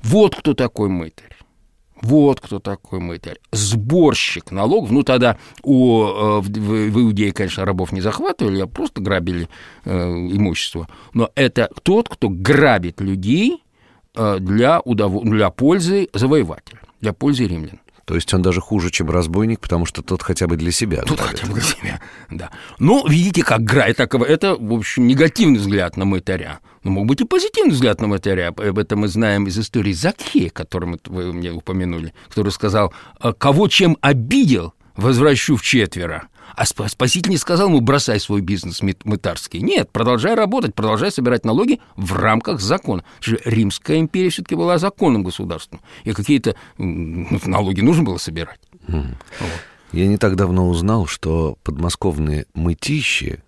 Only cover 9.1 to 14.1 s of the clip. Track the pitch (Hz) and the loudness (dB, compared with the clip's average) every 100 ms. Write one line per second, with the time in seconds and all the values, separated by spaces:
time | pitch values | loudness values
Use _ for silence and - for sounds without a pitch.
9.1 | 95 87 87 85 - - - - 92 87 | -2 -2 -4 -6 -12 -20 -16 -6 -4 -2
10.1 | 87 87 98 104 82 - 87 82 - - | -4 -4 0 0 0 -6 -8 -12 -16 -6
11.1 | 117 117 - 131 - 113 - - 202 233 | -2 -2 0 0 0 -2 -2 2 2 0
12.1 | - 113 90 95 143 147 107 87 - 98 | -2 -4 -2 2 4 4 2 -2 -6 -4
13.1 | 98 95 147 226 339 _ _ _ _ _ | -2 0 0 0 -2 _ _ _ _ _